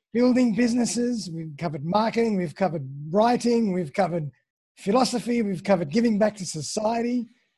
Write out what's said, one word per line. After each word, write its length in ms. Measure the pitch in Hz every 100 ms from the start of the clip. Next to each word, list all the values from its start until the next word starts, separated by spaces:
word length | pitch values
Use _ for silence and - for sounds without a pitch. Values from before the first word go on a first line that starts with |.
| _
building 440 | 226 247 247 240 190
businesses, 720 | 247 240 226 240 240 233 175
we've 240 | 165 160 143
covered 280 | 170 147
marketing, 520 | 156 208 220 220 226 196
we've 180 | 170
covered 340 | - 185 160 135 143 151
writing, 640 | 196 233 247 240 233 214
we've 200 | 180 151
covered 380 | - 175 170 143 - _ _ _ -
philosophy, 640 | 190 247 240 233 226 240
we've 200 | 202 175
covered 280 | - 185 151
giving 280 | 202 233 202
back 160 | 214 -
to 100 | 175
society, 840 | 156 139 214 214 233 240 247 226 _ _